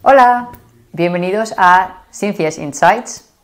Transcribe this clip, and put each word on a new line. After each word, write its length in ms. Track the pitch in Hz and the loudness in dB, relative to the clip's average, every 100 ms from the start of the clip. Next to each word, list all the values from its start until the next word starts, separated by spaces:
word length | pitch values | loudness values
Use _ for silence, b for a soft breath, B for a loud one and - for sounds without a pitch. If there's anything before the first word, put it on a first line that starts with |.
| - | 4
Hola, 380 | 269 247 247 240 - _ _ _ | 4 4 2 -6 -18 _ _ _
bienvenidos 600 | - 175 175 180 202 220 - | -4 -4 -2 -4 -6 -6 0
a 460 | 180 180 185 - _ | 4 4 0 -12 _
Cynthia's 460 | - 202 185 156 156 | -8 -8 -4 -6 -6
Insights. 720 | 147 - 170 220 240 - _ _ | -12 0 0 0 -6 -18 _ _